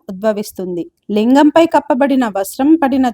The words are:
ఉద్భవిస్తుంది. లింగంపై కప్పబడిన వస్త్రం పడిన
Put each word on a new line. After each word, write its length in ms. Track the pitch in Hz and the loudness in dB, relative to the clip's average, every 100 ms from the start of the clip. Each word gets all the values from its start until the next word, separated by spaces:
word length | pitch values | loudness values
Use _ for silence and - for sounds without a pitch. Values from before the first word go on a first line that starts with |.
| - | -8
ఉద్భవిస్తుంది. 840 | 185 220 208 208 - 180 170 - _ - | -6 -4 -4 -6 -10 -8 -8 -10 _ -6
లింగంపై 540 | 208 226 277 302 320 330 | -2 2 4 4 4 2
కప్పబడిన 600 | 294 - 254 277 269 233 190 | 0 0 0 0 0 -2 -4
వస్త్రం 380 | 196 - 277 320 | -6 -2 2 2
పడిన 360 | 277 269 254 | 2 0 -2